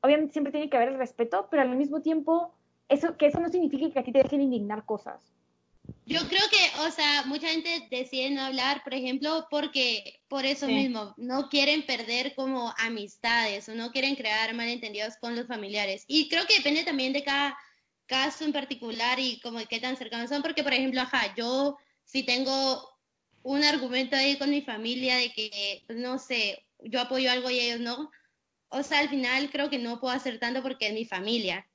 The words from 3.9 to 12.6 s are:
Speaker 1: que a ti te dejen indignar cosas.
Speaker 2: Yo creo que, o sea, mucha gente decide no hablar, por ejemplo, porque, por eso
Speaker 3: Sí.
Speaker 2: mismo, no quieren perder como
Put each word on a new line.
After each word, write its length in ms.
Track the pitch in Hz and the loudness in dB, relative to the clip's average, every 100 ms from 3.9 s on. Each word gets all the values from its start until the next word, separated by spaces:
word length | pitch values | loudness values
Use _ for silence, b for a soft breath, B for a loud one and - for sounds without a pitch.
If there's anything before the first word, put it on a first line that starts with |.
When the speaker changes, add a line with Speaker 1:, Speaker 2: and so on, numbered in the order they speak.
Speaker 1:
que 80 | 269 | 0
a 40 | |
ti 80 | 254 | -4
te 100 | 247 | -6
dejen 200 | 269 285 | -2 2
indignar 440 | 277 247 202 214 - | 2 2 -2 -6 -6
cosas. 460 | 214 - - _ _ _ _ _ _ - - - | -8 -8 -16 _ _ _ _ _ _ -20 -18 -4
Speaker 2:
Yo 120 | 311 320 | -2 0
creo 140 | 359 415 | 2 4
que, 300 | 415 349 - 311 | 4 4 2 -2
o 40 | |
sea, 320 | 320 294 294 269 | 0 2 2 0
mucha 220 | 294 320 | -2 -2
gente 400 | 320 330 339 226 | -2 -2 -4 -4
decide 400 | 254 254 262 262 | -6 -4 -4 -2
no 100 | 277 | -2
hablar, 420 | 269 262 254 285 | -2 -2 0 -2
por 100 | 277 262 | -4 -4
ejemplo, 520 | 254 269 294 320 311 | -2 -2 0 -2 -2
porque, 680 | 294 294 285 247 220 196 - _ | -2 0 0 2 0 -6 -20 _
por 180 | 277 269 | -2 -2
eso 200 | 277 285 | 0 2
Speaker 3:
Sí. 60 | |
Speaker 2:
mismo, 400 | 226 269 226 208 - | 2 2 0 -6 -8
no 300 | 240 262 269 | -4 -2 2
quieren 360 | 285 277 302 294 | 4 4 4 0
perder 480 | 247 226 240 262 269 | -4 -2 -2 -4 -4
como 380 | 262 262 | -2 -2